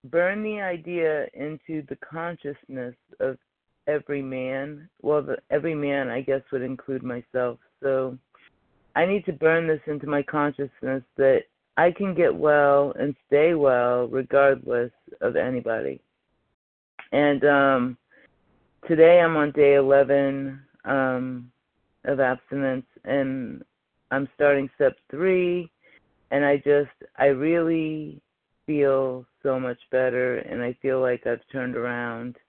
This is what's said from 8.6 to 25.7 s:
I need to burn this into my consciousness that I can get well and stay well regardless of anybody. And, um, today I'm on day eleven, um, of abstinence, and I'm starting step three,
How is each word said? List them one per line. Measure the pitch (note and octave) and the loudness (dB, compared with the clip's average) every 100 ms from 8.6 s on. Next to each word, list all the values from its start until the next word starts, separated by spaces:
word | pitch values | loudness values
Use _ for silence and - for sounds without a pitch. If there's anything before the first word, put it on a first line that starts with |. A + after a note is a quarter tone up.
| _ _ _ - | _ _ _ 0
I | F3 | 0
need | G3+ F#3 | 0 -4
to | |
burn | D#3+ D#3+ E3 E3 | 0 2 2 0
this | D#3 - | -2 -4
into | D3 C#3 | -8 -2
my | C#3+ | -4
consciousness | C#3 D3+ D3 C#3+ C#3 _ B2+ C3 - - | -2 -2 -2 -2 -10 _ -6 -6 -8 0
that | C3+ C3 - _ _ - | 4 4 0 _ _ 2
I | E3+ | 2
can | F3 G3 | 2 -4
get | E3 E3 | 0 0
well | E3+ D3+ D3 C#3+ C#3+ C#3+ - | 2 2 4 6 4 2 -2
and | C#3+ C3+ _ | -6 -6 _
stay | C#3+ D#3+ E3 | 4 4 4
well | C#3 B2 B2 B2 A#2+ | 2 4 2 0 -2
regardless | B2+ B2+ C#3 C#3 C3 - A#2+ B2 _ - - | -4 0 4 4 2 -2 -4 -4 _ -20 -6
of | A2+ G2 | -2 -2
anybody. | A2 B2+ A2+ A2+ C2+ C2+ _ _ _ _ _ _ _ _ _ - - | -2 -4 -4 -4 -6 -10 _ _ _ _ _ _ _ _ _ -20 -4
And, | C3+ D3 C#3 D3 | 0 2 2 4
um, | C#3 C#3 C3+ B2+ B2 _ _ _ _ _ _ _ _ - | 4 4 2 -2 -6 _ _ _ _ _ _ _ _ -2
today | D#3+ D#3+ F3 | 6 8 8
I'm | E3+ D#3 | 6 2
on | D3 | 0
day | D3 C#3+ C#3 | 4 6 6
eleven, | C3+ C#3 C3+ C#3 C#3 C#3 C3+ C3+ _ _ - | 6 4 6 2 2 -2 -8 -12 _ _ -4
um, | C3+ C3 B2+ B2+ B2 B2 _ _ _ _ _ - | 0 0 -2 -6 -10 -14 _ _ _ _ _ -4
of | C3+ | 0
abstinence, | C3 B2+ _ C#3 C3+ C3 B2+ _ | 0 0 _ -4 -2 -4 -10 _
and | - C#3 C3+ C3+ A#2 - - _ _ _ _ | -4 -2 -2 -6 -8 -12 -18 _ _ _ _
I'm | C3+ C#3 - | -6 -6 0
starting | D3 C#3 C3+ _ | 2 2 -2 _
step | C#3 - _ | 0 0 _
three, | C#3 F#3 F#3 F3 F3 E3 | -4 0 0 0 -4 -6